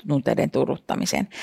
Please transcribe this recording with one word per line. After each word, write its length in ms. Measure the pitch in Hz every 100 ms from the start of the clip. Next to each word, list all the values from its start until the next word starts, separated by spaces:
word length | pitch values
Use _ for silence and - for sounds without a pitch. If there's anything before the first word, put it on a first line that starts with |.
| -
tunteiden 420 | 143 120 - -
turruttamiseen. 800 | - 135 - - - - - - -